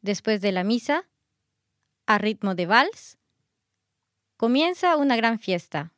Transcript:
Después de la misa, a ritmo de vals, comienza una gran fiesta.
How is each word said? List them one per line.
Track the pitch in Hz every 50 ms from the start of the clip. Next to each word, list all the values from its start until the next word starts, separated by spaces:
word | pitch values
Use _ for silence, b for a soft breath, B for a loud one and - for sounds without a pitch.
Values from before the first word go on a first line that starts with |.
Después | - 202 202 - _ 220 220 202
de | 180 208
la | 190 185 180
misa, | 202 233 240 - - 285 330 381 _ _ _ _ _ _ _ _ _ _ _ _ _ _ _ _ _ _ _ _
a | - 214
ritmo | 208 202 214 220 - - 202 190
de | 170 180
vals, | 165 202 240 285 381 466 - - - - _ _ _ _ _ _ _ _ _ _ _ _ _ _ _ _ _ _ _ _ _ _ _ _
comienza | _ - 233 247 277 311 349 359 - - 359 339
una | 302 285 277 247
gran | 226 220 226 226 220
fiesta. | - - 185 175 - _ - 151 143 165 _